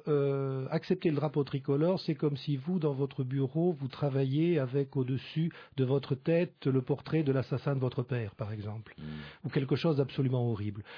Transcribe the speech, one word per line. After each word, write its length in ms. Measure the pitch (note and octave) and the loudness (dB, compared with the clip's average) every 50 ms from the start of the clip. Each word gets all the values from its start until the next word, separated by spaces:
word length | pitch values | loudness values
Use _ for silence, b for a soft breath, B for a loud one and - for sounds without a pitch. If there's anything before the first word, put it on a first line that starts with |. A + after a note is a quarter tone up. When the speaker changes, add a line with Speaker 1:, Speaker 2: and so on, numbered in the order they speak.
| - | -2
Speaker 1:
euh, 580 | E3 D3 C#3+ C#3 C#3 C#3 C#3 C3+ C3+ C3+ C3 C3 - | 0 2 2 2 2 0 0 -2 -2 -2 -4 -4 -2
accepter 380 | D#3+ D#3+ - - F3+ - - E3+ | -4 -4 0 0 0 2 2 2
le 80 | D3 | 2
drapeau 260 | C#3 D3+ D3 - D3+ C3+ | 2 0 0 0 0 0
tricolore, 560 | - - C3+ - D3 C#3 C#3+ D#3+ F3+ F#3+ - | 0 -2 -2 0 0 2 4 4 2 2 0
c'est 160 | - F3 D3+ | 0 -2 -2
comme 220 | - D#3 D3 C#3+ | 0 0 0 0
si 200 | B2+ - D3 C#3+ | -2 -2 -2 -4
vous, 220 | C3 C3+ F3 F#3 F3+ | -2 -2 -2 0 0
dans 140 | D#3 D3 C#3 | 0 0 0
votre 300 | C3 C#3+ C3+ - C#3+ C3 | 0 -2 -2 -2 -4 -4
bureau, 500 | B2+ C3+ C#3 C3+ B2+ - D#3+ E3+ F3+ D#3+ | -2 0 0 0 0 0 2 2 2 0
vous 140 | C#3 C#3 | -2 -6
travailliez 720 | B2 - - D3 C#3+ C3 C3+ C#3 C3 C3+ D3+ E3 F3 E3+ | -8 -4 -2 -2 0 2 2 2 2 2 2 4 4 4
avec 380 | C#3+ C3 A#2+ C3 C#3+ C#3 C3+ - | 2 2 2 0 0 0 0 0
au-dessus 560 | C3+ B2+ B2+ C3+ B2 - - - D#3 E3 D#3+ B B B B - | 0 0 0 0 -2 -4 -4 -2 0 0 0 B B B B -2
de 60 | C3+ C3 | 0 2
votre 320 | B2 C#3 C#3 C3+ - C#3 | 2 2 0 0 -2 -4
tête 500 | - - E3 E3 E3+ F3+ E3+ - _ - | -2 2 2 2 4 2 0 -4 _ 0
le 160 | C#3 C3 C3 | 2 2 2
portrait 420 | B2+ - C#3 - - - D3+ D#3+ D#3 | 2 0 -2 -4 -2 0 0 2 2
de 80 | C3+ | 2
l'assassin 440 | C3 C3+ - - C#3+ A#2 - C#3+ C#3+ | 2 2 0 -2 -4 -2 0 0 0
de 40 | C3 | 0
votre 220 | B2+ B2 - C#3+ | 0 0 0 -2
père, 320 | B2 - B2+ A#2+ A2 G2 - | -2 -2 -2 -4 -4 -6 -8
par 160 | - A2 G2+ | -8 -8 -6
exemple, 440 | A2 G#2 G2+ G#2+ G#2 A2 G#2+ - - | -6 -6 -8 -8 -8 -10 -12 -14 -14
Speaker 2:
Mm. 60 | B D#2 D#2 D#2 D2+ D2 D2 B B - | B -10 -10 -8 -10 -12 -14 B B -10
Speaker 1:
ou 40 | - | -2
quelque 260 | - D3+ C3+ - D3 | 0 0 2 2 2
chose 220 | - - E3+ D3 | 2 2 2 4
d'absolument 520 | C#3 C3+ C3+ - D3 C3 B2+ C3 B2 A#2+ A#2+ | 2 2 0 0 0 0 2 2 2 2 0
horrible. 340 | A2+ G2 G#2 G#2 G2 G#2 B B B | 0 -2 -4 -4 -6 -8 B B B